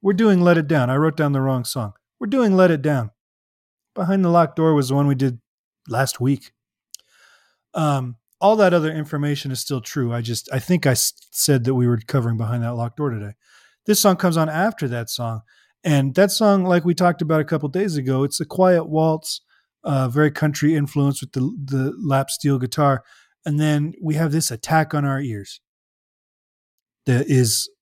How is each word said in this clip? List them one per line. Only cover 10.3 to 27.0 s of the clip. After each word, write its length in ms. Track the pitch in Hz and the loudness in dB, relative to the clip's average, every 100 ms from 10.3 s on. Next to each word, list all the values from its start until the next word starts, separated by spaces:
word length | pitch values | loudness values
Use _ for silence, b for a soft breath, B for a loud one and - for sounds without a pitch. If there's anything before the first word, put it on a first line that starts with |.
| 117 - | -6 -4
I 60 | 131 | -8
think 300 | - 180 139 | 0 0 2
I 60 | |
s-, 200 | 123 - - _ | 0 -2 -6 _
said 340 | - - 139 120 | -6 0 2 2
that 100 | 131 | 0
we 100 | 123 | 2
were 140 | 120 113 | 0 0
covering 300 | 139 117 113 | -2 -2 -2
Behind 260 | 113 120 | -2 -4
That 100 | 117 | -4
Locked 240 | 120 117 117 | -4 -8 -4
Door 140 | 147 | -6
today. 220 | 113 104 101 b b b b - | -6 -10 -14 b b b b -2
This 140 | 208 | 2
song 160 | 208 180 | 4 2
comes 200 | 185 160 | 0 0
on 140 | 156 | -2
after 380 | 156 202 220 143 | 0 -2 -2 -6
that 240 | 120 117 | -4 -6
song. 300 | - 117 113 - b b b | -8 -6 -8 -12 b b b
And 320 | 175 143 135 131 | 0 2 2 2
that 160 | 202 | 2
song, 320 | - 220 196 | 4 2 4
like 200 | 185 175 | 4 2
we 120 | 170 175 | 2 2
talked 260 | 180 175 | 2 0
about 200 | 156 156 | 0 0
a 40 | 151 | 0
couple 240 | 160 147 | -2 -2
days 260 | 170 202 151 | -2 -2 -2
ago, 280 | 131 131 | -2 0
it's 160 | 139 - | 0 -2
a 60 | 156 | -8
quiet 400 | - 185 180 160 | 2 4 4 2
waltz, 560 | 156 160 160 - - _ _ _ _ | 0 2 0 -4 -12 _ _ _ _
uh, 260 | - 139 131 | -4 -2 0
very 220 | 127 151 | 2 2
country 420 | 151 156 143 147 | 2 -4 0 0
influence 480 | 160 143 147 139 139 | 0 -2 0 0 -2
with 120 | 135 | -6
the, 80 | - 131 226 | -4 -4 -6
the 300 | 139 135 135 262 | -6 -4 -4 -4
lap 280 | 185 135 135 | -2 -2 -2
steel 260 | - 147 139 | -4 -2 0
guitar. 460 | 127 139 143 135 b b b b - | -2 0 0 0 b b b b -6
And 140 | 147 | -2
then 340 | 156 151 147 175 | 0 0 -2 -6
we 140 | 165 151 | -6 -2
have 160 | 160 | -2
this 180 | 151 156 | -2 -4
attack 460 | 113 - 160 156 151 | -8 -2 0 0 -2
on 100 | 143 | -2
our 160 | 135 | -4
ears 400 | 139 107 98 - _ _ _ _ _ _ _ _ _ _ _ _ _ _ | -6 -10 -12 -20 _ _ _ _ _ _ _ _ _ _ _ _ _ _